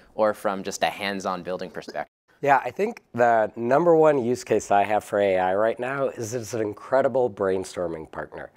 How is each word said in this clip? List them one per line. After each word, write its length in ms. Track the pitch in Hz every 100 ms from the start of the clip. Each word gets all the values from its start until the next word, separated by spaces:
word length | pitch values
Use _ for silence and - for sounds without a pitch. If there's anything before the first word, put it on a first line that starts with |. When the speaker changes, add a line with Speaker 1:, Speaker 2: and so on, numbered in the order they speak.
| _
Speaker 1:
or 200 | - 107
from 280 | 104 104 98
just 220 | 95 -
a 40 | 82
hands-on 540 | 92 101 98 95 92
building 280 | 82 90 92
perspective. 420 | 82 - 73 73 _ _ _
Speaker 2:
Yeah, 200 | 139 131
I 60 | 127
think 320 | - 214 226 _
the 360 | 113 120 113 104 -
number 400 | 120 139 175 160
one 280 | 156 143
use 200 | 117 123
case 260 | - 107 -
I 140 | 101
have 220 | 101 104 -
for 140 | 104
A 200 | 101 92
I 160 | 92 98
right 240 | 113 117
now 300 | 123 143 131
is 240 | - 113 123
it's 180 | 107
an 80 | 113
incredible 680 | 107 101 - 135 135 127 123
brainstorming 840 | 101 95 95 90 - 85 80 78
partner. 400 | 82 73 80 69